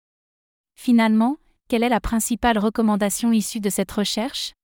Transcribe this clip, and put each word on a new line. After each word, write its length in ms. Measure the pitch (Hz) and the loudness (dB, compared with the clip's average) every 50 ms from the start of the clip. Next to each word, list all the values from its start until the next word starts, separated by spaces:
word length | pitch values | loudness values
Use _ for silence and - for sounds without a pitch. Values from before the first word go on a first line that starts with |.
| _ _ _ _ _ _ _ _ _ _ _ _ _ _ _ | _ _ _ _ _ _ _ _ _ _ _ _ _ _ _
Finalement, 640 | - - 254 240 233 226 220 220 220 226 254 302 - _ _ _ _ _ | -4 0 4 4 4 4 4 4 2 2 0 -2 -4 _ _ _ _ _
quelle 160 | - 254 226 240 | -4 -2 0 0
est 60 | 247 | 0
la 100 | 233 196 | 0 0
principale 580 | - - - 220 - - 240 - - 240 226 | 0 -2 -2 -2 -2 -2 -2 0 0 2 2
recommandation 760 | 208 202 220 - 233 220 214 208 196 208 202 - - 240 233 226 | 2 0 0 0 0 0 2 2 0 0 -2 -2 -2 0 0 2
issue 260 | 214 196 - - 226 | 0 0 -2 -6 -6
de 100 | 202 196 | -4 -4
cette 220 | - - 190 - | -2 -4 -4 -4
recherche ? 640 | - 214 202 - - 214 226 285 - - - - - _ | -4 -4 -4 -2 -2 -4 -4 -6 -6 -8 -10 -12 -14 _